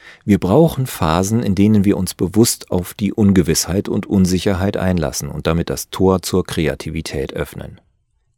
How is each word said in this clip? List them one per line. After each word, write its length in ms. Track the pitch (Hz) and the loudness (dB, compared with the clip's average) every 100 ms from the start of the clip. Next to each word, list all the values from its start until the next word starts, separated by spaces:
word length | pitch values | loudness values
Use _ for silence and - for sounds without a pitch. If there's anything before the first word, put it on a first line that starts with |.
| - - 107 | -20 -10 0
wir 120 | 98 | 2
brauchen 480 | 90 131 165 - 127 | 4 4 4 2 -6
Phasen, 560 | - 80 85 98 113 | -2 0 0 0 0
in 140 | 123 95 | 0 2
denen 300 | 104 107 98 | 4 4 4
wir 100 | 92 | 0
uns 180 | 90 | -2
bewusst 580 | - 87 104 117 - - | -4 0 2 2 0 -4
auf 220 | 92 87 | -4 -4
die 200 | - 101 | -4 -4
Ungewissheit 720 | - 101 95 80 78 - 95 - | 2 4 4 2 0 -2 -4 -4
und 180 | 107 - | -6 0
Unsicherheit 680 | 98 90 92 104 92 95 - | 2 2 2 0 0 -2 -2
einlassen 540 | 92 90 69 - 71 | -2 0 -2 -6 -8
und 180 | 73 82 | -4 -2
damit 220 | 82 - | 0 -2
das 200 | 67 - | -6 -8
Tor 320 | - 95 92 | 0 2 2
zur 220 | - 92 | 0 -2
Kreativität 920 | - - 76 71 80 80 - 71 67 | -2 -2 -2 -4 -8 -8 -6 -8 -6
öffnen. 460 | - 76 - 71 82 _ _ _ _ _ | -8 -10 -10 -16 -18 _ _ _ _ _